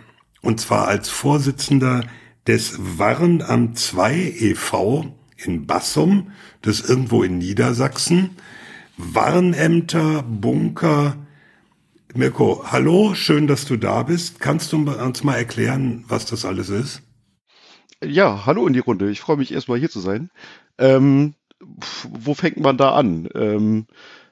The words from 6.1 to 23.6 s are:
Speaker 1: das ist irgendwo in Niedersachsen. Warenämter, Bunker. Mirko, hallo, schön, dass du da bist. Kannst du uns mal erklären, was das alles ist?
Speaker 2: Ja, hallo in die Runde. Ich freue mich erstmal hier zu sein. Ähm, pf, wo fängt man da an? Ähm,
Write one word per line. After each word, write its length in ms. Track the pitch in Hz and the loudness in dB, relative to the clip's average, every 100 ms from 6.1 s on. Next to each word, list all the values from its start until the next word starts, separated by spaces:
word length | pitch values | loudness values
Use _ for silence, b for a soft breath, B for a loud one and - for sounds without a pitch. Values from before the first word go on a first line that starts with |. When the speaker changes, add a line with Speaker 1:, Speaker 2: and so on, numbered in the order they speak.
| 202 - B B B | 2 0 B B B
Speaker 1:
das 200 | 107 104 | -2 -2
ist 100 | - | 0
irgendwo 320 | 127 120 113 | 0 2 0
in 160 | 95 90 | 0 -2
Niedersachsen. 1000 | 90 101 120 120 135 - - 175 185 B B B B B B B | -4 0 0 0 -2 -2 2 2 2 B B B B B B B
Warenämter, 1200 | 85 110 113 175 180 147 160 170 165 165 156 156 | -4 0 2 4 2 2 2 2 0 0 0 -2
Bunker. 920 | 120 107 123 143 165 - 165 147 143 143 B B B B B B B _ _ | -4 -4 0 0 -2 0 2 2 0 -2 B B B B B B B _ _
Mirko, 500 | 123 127 - 98 92 - | -2 0 2 0 0 -2
hallo, 480 | 131 139 180 214 | 0 4 4 2
schön, 320 | 185 - 147 147 | 0 0 2 2
dass 180 | 139 | 0
du 120 | - 117 | -2 -2
da 260 | 107 107 | 0 -2
bist. 380 | 127 170 - - | 0 -2 -4 -6
Kannst 320 | 139 156 - | -2 -2 -2
du 40 | 156 143 | -2 -2
uns 340 | 113 127 123 | -2 -4 -4
mal 120 | 143 120 | -2 -2
erklären, 680 | 120 117 113 135 131 117 - | -4 -4 -2 -2 -4 -6 -6
was 180 | 113 - | -6 -6
das 180 | 110 | -8
alles 240 | - 95 92 | -6 -6 -4
ist? 340 | 101 143 - _ _ _ _ _ b b b b - | -6 -6 -10 _ _ _ _ _ b b b b -12
Speaker 2:
Ja, 400 | 147 156 175 101 | -2 2 2 2
hallo 220 | 104 185 208 | -2 0 2
in 80 | |
die 60 | 127 | 0
Runde. 300 | 123 95 101 | 0 -2 -2
Ich 100 | 104 | -4
freue 180 | - 151 | -2 -2
mich 120 | 131 | -2
erstmal 260 | 131 - 120 | -6 -4 -4
hier 100 | 160 | -4
zu 100 | 104 | -4
sein. 300 | 92 107 175 B B B B - | -4 -4 -8 B B B B 0
Ähm, 580 | 131 135 139 139 147 - _ _ - - | 4 6 6 4 2 -2 _ _ -20 -18
pf, 280 | - - 120 | -16 -14 -14
wo 220 | 113 123 | -8 -6
fängt 240 | 143 165 - | -2 -2 0
man 160 | 139 131 | 2 4
da 160 | 135 | 4
an? 360 | - 117 82 82 | 4 2 0 -4
Ähm, 520 | - 107 104 | -2 0 2